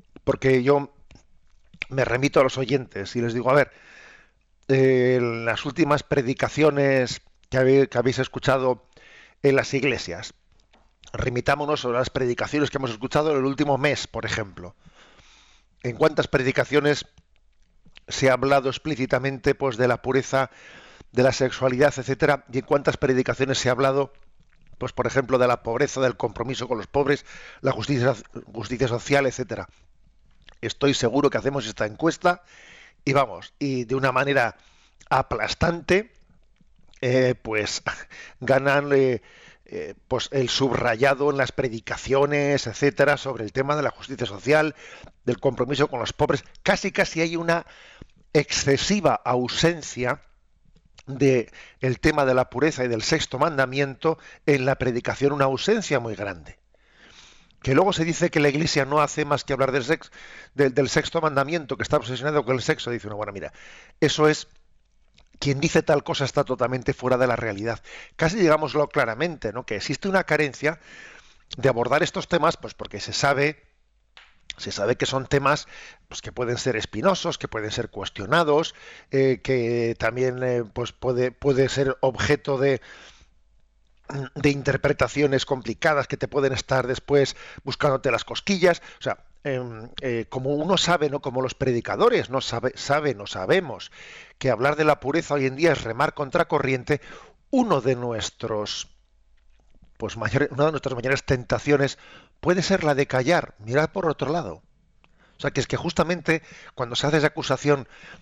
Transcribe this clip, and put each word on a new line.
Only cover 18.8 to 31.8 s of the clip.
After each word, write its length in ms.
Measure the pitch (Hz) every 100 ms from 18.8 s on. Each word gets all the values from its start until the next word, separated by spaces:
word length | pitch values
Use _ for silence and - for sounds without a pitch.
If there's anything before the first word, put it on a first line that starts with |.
| 156 135 127 131 135 135 143
pues, 220 | 131 139 110
de 120 | 123
la 140 | 117
pureza, 480 | 123 135 - 135 131 - - - - - -
de 100 | -
la 100 | 127
sexualidad, 600 | 117 131 - 131 127 143 139
etcétera? 480 | 127 131 - 139 -
¿Y 60 | 120
en 60 |
cuántas 320 | - 147 143 131
predicaciones 600 | 135 127 127 120 131 131
se 120 | 123
ha 20 |
hablado, 400 | 123 135 135 135 - - - - _ - -
pues, 140 | 127
por 140 | - 127
ejemplo, 320 | 135 123 131
de 100 | 123
la 140 | 120
pobreza, 380 | 117 113 143 -
del 160 | 131 120
compromiso 520 | 123 - 120 127 120
con 100 | 117
los 80 | 95
pobres, 380 | 139 139 143 - - - -
la 120 | 131
justicia, 420 | 120 107 135 123 110 - 117 -
justicia 360 | 110 - 123 127
social, 380 | 117 - 139 135
etcétera? 420 | 117 117 101 92 _ - _ _ _ _ _ - -
Estoy 340 | 113 - 143
seguro 360 | 135 120 127 143
que 80 | 113
hacemos 280 | 117 139 110
esta 200 | 107